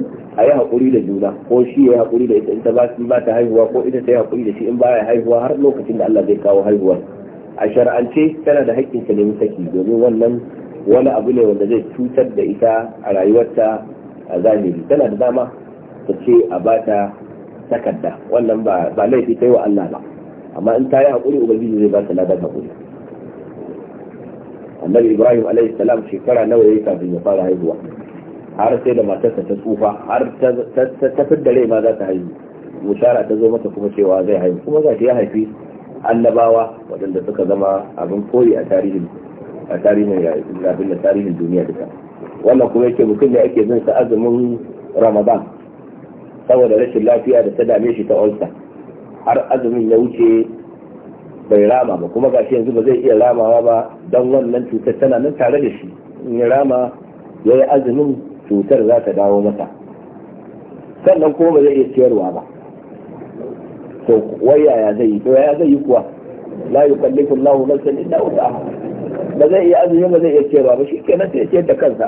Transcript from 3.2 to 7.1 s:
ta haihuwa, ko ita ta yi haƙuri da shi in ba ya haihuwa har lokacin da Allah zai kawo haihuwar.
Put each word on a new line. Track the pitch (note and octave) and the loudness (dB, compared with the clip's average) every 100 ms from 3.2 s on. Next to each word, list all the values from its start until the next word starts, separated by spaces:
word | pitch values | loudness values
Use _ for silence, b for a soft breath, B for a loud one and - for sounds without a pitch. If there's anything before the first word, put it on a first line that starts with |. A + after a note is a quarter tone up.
| A2+ | 0
ta | |
haihuwa, | A2+ A#2+ A2+ A2+ | 0 2 2 2
ko | B2 | 0
ita | A#2+ B2+ A#2+ | -2 -4 0
ta | |
yi | A#2+ | 0
haƙuri | G#2+ A#2 A2 | 0 -4 -4
da | G#2 | -4
shi | A2+ | -4
in | A#2+ | 0
ba | B2 A#2+ | 2 2
ya | G#2+ | 0
haihuwa | A#2 A2+ A#2 | -2 0 0
har | B2+ C#3 | 0 2
lokacin | C#3 - - A2+ | 2 0 -6 -4
da | F#2+ | 0
Allah | G#2+ G2+ | 0 2
zai | G#2 | 0
kawo | G2+ G2 | 2 2
haihuwar. | G2+ G#2 F#2+ F2+ - | 2 2 2 0 -4